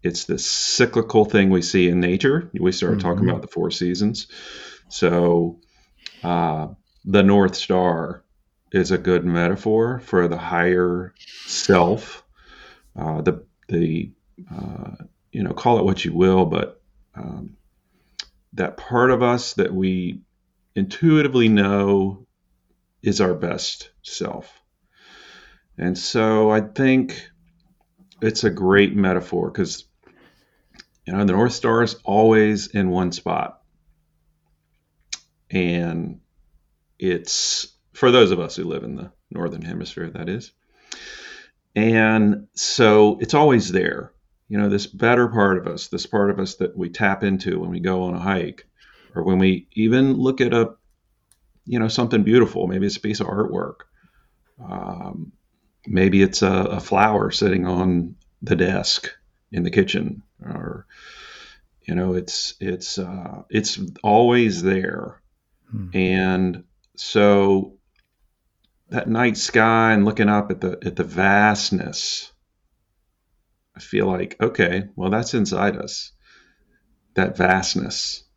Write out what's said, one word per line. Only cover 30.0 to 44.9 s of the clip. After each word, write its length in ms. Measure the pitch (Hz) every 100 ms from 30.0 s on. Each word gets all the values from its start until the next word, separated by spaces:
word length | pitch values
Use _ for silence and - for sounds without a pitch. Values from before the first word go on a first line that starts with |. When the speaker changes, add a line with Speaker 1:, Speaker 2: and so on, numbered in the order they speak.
| _ _ _ _ _ _ _ _ - _ -
Speaker 1:
you 60 |
know, 120 | 92
the 80 | 101
North 200 | 92 120
Star 300 | - 117 113
is 120 | 117 -
always 640 | - 101 110 110 107 104 -
in 220 | 104 92
one 200 | 90 90
spot. 500 | 87 - 80 - - _ _ _ _ _ _ _ _ _ _ _ _ _ _ _ - _ _ _
And 720 | 95 87 87 85 82 82 - _ _ _ _ _ _ _ _
it's, 760 | 95 87 - - - - - _ _
for 180 | - 127
those 200 | 123 101
of 100 | 90
us 160 | 82 -
who 80 |
live 200 | 87 71
in 120 | 58 67
the 140 | - _ _
Northern 320 | 85 85 82
Hemisphere, 480 | 82 87 85 - 82
that 180 | 82 82
is. 240 | 104 - _ _ _ _ - - - - - - _ _
And 760 | - 110 113 110 110 104 101 -
so 640 | - - - 113 107 104 -
it's 140 | 113
always 360 | 147 151 123 92
there. 420 | 92 - - - _ _ _ _
You 100 | 104
know, 100 | 101
this 180 | 101
better 420 | 101